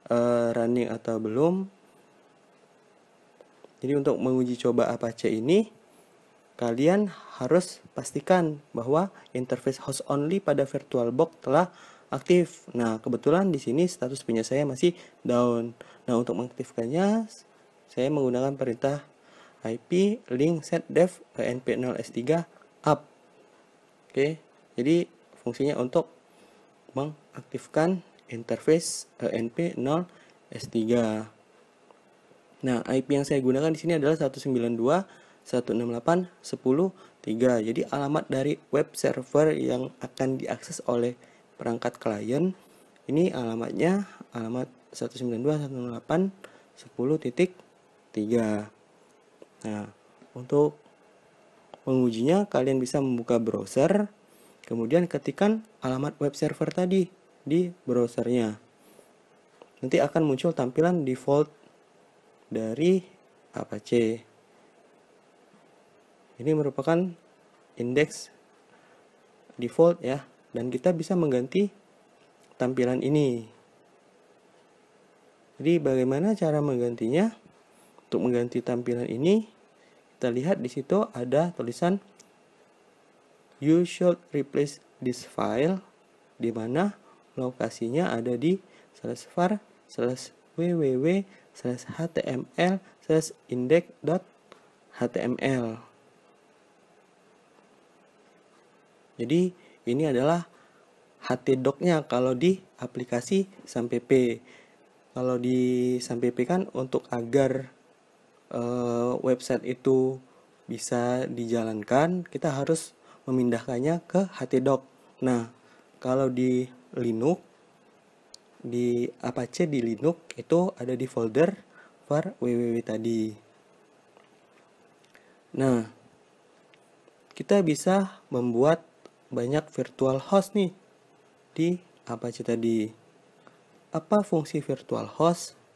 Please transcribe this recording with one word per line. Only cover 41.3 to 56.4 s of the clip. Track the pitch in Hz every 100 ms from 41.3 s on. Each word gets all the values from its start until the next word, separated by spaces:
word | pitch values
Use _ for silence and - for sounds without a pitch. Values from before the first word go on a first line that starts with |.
| - _ -
perangkat | 117 117 120 -
klien. | 117 104 107 139 185 185 - - - _ -
Ini | 147 185 -
alamatnya | 117 113 117 92 160 196 196 - -
alamat | 117 113 123 127 - _ -
satu | 120 -
sembilan | 123 113
dua | 139 151
satu | 139 131
nol | 120
delapan | 113 - 165 190 - - - _ -
sepuluh | - - 127 156
titik | 127 - 180 - - _ _ _ _ 110
tiga. | 107 117 110 104 107 - _ _ _ _ _ - - - 110
Nah, | 107 101 - _ _ -
untuk | 127 123 147 147 - _ _ _ _ _ _ _ _ _ -
mengujinya, | - 131 123 113 131 190 202
kalian | - 131 135
bisa | 127 147
membuka | 135 120 117 120
browser, | 113 104 98 131 160 202 208 _ _ - - _
kemudian | - 117 113 170 175
ketikan | 143 - - 208 220 - _
alamat | 131 131 147 -
web | 143
server | -